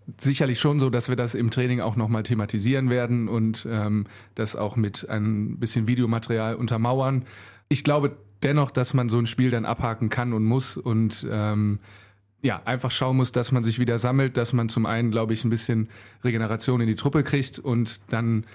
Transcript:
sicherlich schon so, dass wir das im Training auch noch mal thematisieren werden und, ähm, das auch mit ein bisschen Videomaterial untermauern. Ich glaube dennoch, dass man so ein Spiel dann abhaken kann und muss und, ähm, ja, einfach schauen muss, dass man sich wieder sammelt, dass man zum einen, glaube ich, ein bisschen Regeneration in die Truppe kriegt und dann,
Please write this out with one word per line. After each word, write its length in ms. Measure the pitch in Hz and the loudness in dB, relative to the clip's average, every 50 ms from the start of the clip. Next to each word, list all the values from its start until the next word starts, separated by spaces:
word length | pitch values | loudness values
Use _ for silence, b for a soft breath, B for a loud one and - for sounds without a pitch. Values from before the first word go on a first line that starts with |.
| - - - | -18 -18 -8
sicherlich 420 | - - 135 139 - 151 131 117 - | -2 0 0 2 2 2 2 2 2
schon 200 | - 147 147 143 | 2 2 4 4
so, 100 | 135 127 | 2 2
dass 180 | 117 120 - | 2 0 0
wir 80 | - 127 | 0 0
das 200 | 127 120 117 - | 0 -2 -2 0
im 140 | 104 120 113 | 0 0 0
Training 300 | - 127 123 123 123 123 | 2 2 2 2 0 0
auch 140 | 85 113 101 | 0 -2 0
noch 140 | 123 110 110 | 0 0 0
mal 140 | 117 110 104 | 0 0 0
thematisieren 680 | - 120 107 104 - - 104 98 123 135 135 131 123 | 0 0 0 0 -2 -2 0 0 2 2 2 2 2
werden 400 | 123 123 120 117 123 120 113 95 | 2 2 0 0 0 0 0 0
und, 380 | 120 113 110 110 110 - - 113 | 0 0 2 0 0 -2 -4 -4
ähm, 360 | 113 107 104 104 107 104 101 B B B B B B | -2 -2 0 0 0 0 -2 B B B B B B
das 200 | - 110 101 - | -6 -4 -4 -4
auch 200 | - 104 101 - | -4 -4 -2 -2
mit 340 | 117 104 101 - - - - | -2 -2 -2 -2 -6 -8 -6
ein 500 | 113 107 104 110 107 104 107 - - - | -4 -2 0 0 0 -2 -2 -4 -4 -6
bisschen 280 | 120 110 - 120 110 | -4 -2 -2 0 0
Videomaterial 680 | 113 123 123 120 113 113 113 - - 117 110 110 113 113 | 2 2 2 2 2 0 0 -2 -2 -2 -2 -2 -2 -4
untermauern. 680 | - 123 113 120 110 117 120 131 135 131 135 135 123 - B B B B B B B B B | -2 -2 -2 0 0 0 0 0 0 0 0 0 -2 -2 B B B B B B B B B
Ich 140 | 147 - - | -2 0 2
glaube 340 | 151 147 151 143 143 - - - - - - - | 2 2 2 2 0 -2 -6 -18 -20 -6 -2 0
dennoch, 280 | 135 147 151 139 - | 2 2 2 2 2
dass 220 | - 131 123 - - | 2 0 0 2 2
man 140 | 127 123 | 0 2
so 100 | 113 117 120 | 2 2 0
ein 60 | 117 | 0
Spiel 260 | 113 - - 127 127 | 0 0 2 2 2
dann 120 | 120 113 107 | 2 0 -2
abhaken 460 | - 117 - - 117 110 - 117 107 | -2 -2 -2 -2 -4 -2 -2 -2 -2
kann 240 | - 123 120 123 117 | 0 0 0 0 0
und 100 | 110 110 | 2 2
muss 320 | 110 123 131 127 - - | 2 2 2 0 -2 -6
und, 500 | - - 123 110 113 113 104 - - - 110 | -4 -2 0 2 2 2 0 -2 -4 -6 -4
ähm, 480 | 110 107 104 107 107 107 104 104 101 101 B B B B B B B B B _ _ _ | -2 -2 0 0 0 2 2 0 0 -2 B B B B B B B B B _ _ _
ja, 200 | - 123 98 - - | -2 -2 -2 -2 -2
einfach 260 | 117 127 127 - 120 | -4 -4 -2 -2 -2
schauen 240 | - - 135 131 131 | -2 0 0 2 2
muss, 160 | 131 127 123 | 2 2 2
dass 220 | - 123 120 - 131 | 0 -2 0 2 0
man 100 | 123 110 | 2 2
sich 160 | 113 110 120 | 2 0 0
wieder 180 | 123 120 117 110 | 0 0 0 0
sammelt, 360 | 120 123 131 135 135 127 131 | 0 2 2 2 2 2 0
dass 160 | 123 117 - | -2 -2 0
man 160 | 131 120 113 | 0 0 0
zum 180 | 110 - 117 110 | 0 0 0 0
einen, 260 | - 113 113 120 113 | 0 0 0 0 0
glaube 200 | 107 117 113 110 | 0 0 0 0
ich, 140 | 113 110 - | 0 0 0
ein 40 | 113 | 0
bisschen 380 | 117 113 - - 117 110 107 - B B B B B B B | 0 0 0 0 0 0 -2 -2 B B B B B B B
Regeneration 560 | 123 113 113 113 104 113 110 - 131 127 117 | -2 0 0 0 -2 -2 -2 0 0 0 2
in 60 | 117 | 2
die 80 | 110 107 | 2 0
Truppe 280 | - - 143 143 151 - | 0 0 0 2 0 0
kriegt 340 | - - 139 131 - - | 2 0 0 -2 -2 -6
und 440 | - - 131 117 120 113 - - - - - | -6 -4 -2 0 0 0 -2 -4 -10 -8 -6
dann, 340 | 123 113 117 117 113 107 110 B | -4 -2 0 0 0 0 -2 B